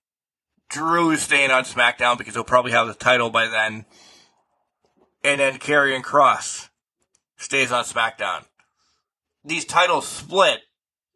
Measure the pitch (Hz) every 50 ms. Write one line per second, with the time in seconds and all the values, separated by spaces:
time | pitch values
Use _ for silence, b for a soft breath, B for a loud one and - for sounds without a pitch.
0 | _ _ _ _ _ _ _ _ _ _ _ _ _ - - 147 160 165 170 175
1 | 170 160 156 143 - - 151 139 139 135 131 131 123 - - 123 120 120 120 -
2 | 123 123 120 117 - 113 104 117 110 - 127 127 120 123 117 117 113 113 104 -
3 | - 123 127 123 120 117 113 113 113 113 113 110 110 107 107 110 107 b b b
4 | b b b b b b b b b b b _ _ _ _ _ _ _ _ _
5 | _ _ _ _ - 139 143 139 139 135 131 127 - 147 147 147 139 135 131 127
6 | 123 - 147 147 139 123 104 - - - - - - - _ _ _ _ _ _
7 | _ _ _ _ _ _ _ - - - 135 139 131 120 123 120 113 - - 117
8 | 113 113 - - 101 95 87 78 - _ _ _ _ _ _ _ _ _ _ _
9 | _ _ _ _ _ _ _ _ - 147 165 165 - - - 165 180 180 170 139
10 | 127 - - - 143 - 180 196 185 151 117 - _ _ _ _ _ _ _ _
11 | _ _ _